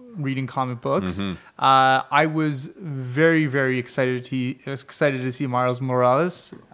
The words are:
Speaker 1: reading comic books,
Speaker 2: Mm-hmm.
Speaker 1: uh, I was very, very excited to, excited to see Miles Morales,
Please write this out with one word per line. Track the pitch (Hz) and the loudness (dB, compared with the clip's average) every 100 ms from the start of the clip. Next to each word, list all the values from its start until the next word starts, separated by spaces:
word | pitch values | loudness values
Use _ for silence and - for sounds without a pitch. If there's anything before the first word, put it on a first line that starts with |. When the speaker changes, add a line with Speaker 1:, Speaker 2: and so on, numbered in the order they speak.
| 247 220 | -16 -6
Speaker 1:
reading | 135 135 131 | -4 -4 -4
comic | 139 127 120 | -2 -4 -4
books, | 139 151 185 101 | -2 -2 -2 -4
Speaker 2:
Mm-hmm. | 98 85 - - | -4 -6 -12 -2
Speaker 1:
uh, | 135 135 131 131 - | 4 4 6 2 2
I | 143 160 | 2 2
was | 156 156 135 151 262 | 0 -2 -2 -8 -12
very, | 175 135 127 127 160 160 151 | -10 -8 -6 2 4 4 2
very | 139 131 127 | 0 0 0
excited | 123 - 127 127 123 | -4 -2 0 0 -4
to, | 131 127 - - | -4 -4 -6 -8
excited | 131 - - 147 131 | -12 -10 0 0 0
to | 127 | -4
see | 123 139 | -4 -2
Miles | 123 127 120 | 0 0 0
Morales, | 131 127 123 135 175 170 - - - | 0 2 4 4 2 -4 -12 -18 -20